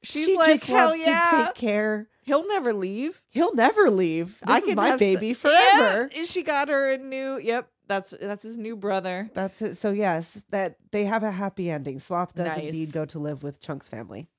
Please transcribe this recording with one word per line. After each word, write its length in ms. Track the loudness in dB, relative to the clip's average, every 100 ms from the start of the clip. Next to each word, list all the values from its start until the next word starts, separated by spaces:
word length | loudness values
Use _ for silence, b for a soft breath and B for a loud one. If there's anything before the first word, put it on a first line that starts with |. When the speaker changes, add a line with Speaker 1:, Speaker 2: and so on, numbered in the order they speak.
Speaker 1:
She's 220 | -6 -2 0
Speaker 2:
she 120 | 4
Speaker 1:
like, 100 | 6
Speaker 2:
just 180 | 4 4
Speaker 1:
"Hell 240 | 4 4
Speaker 2:
wants 140 | 4 2
Speaker 1:
yeah." 180 | 4 4
Speaker 2:
to 160 | 4 2
take 80 | -2
care. 520 | -2 0 0 -2 -6 _
Speaker 1:
He'll 240 | -2 0 0
never 260 | -2 -2
leave. 480 | -2 -4 -6 -8 -10 _
Speaker 2:
He'll 240 | 0 0 4
never 340 | 2 6 4
leave. 500 | 4 0 -2 -6 -8
This 100 | 2
Speaker 1:
I 80 | 2
Speaker 2:
is 60 | 2
Speaker 1:
can 100 | 2
Speaker 2:
my 140 | 2
Speaker 1:
have 100 | 2
Speaker 2:
baby 320 | 2 2 0
Speaker 1:
s-, 60 | 0
Speaker 2:
forever. 720 | 4 6 8 8 6 2 -2
Speaker 1:
yeah. 80 | -6
And 80 | -4
she 160 | -4
got 260 | -2 -2 0
her 240 | 0 0
a 40 | -2
new, 400 | -6 -8 -6 -4
yep, 320 | -4 -4 -6 _ _
that's, 240 | -4 -4 -10
that's 240 | -10 -10
his 140 | -10 -10
new 180 | -10 -6
brother. 540 | -2 -2 -2 -8 -8
Speaker 2:
That's 280 | -6 -6 -6
it. 140 | -8 -4
So 160 | -2
yes, 500 | 0 0 -2 -4 -12 -6
that 280 | -4 -4 -8 _
they 140 | -4 0
have 180 | 0
a 80 | -2
happy 380 | -4 -6 -6 -6
ending. 300 | -4 -8 -10
Sloth 340 | -6 -4 -4 -6
does 120 | -6
Speaker 1:
Nice. 180 | -6 -6
Speaker 2:
indeed 260 | -6 -6
go 120 | -6 -6
to 140 | -8
live 240 | -8 -8
with 160 | -10 -12
Chunk's 280 | -12 -12 -12
family. 380 | -14 -14 -16 -18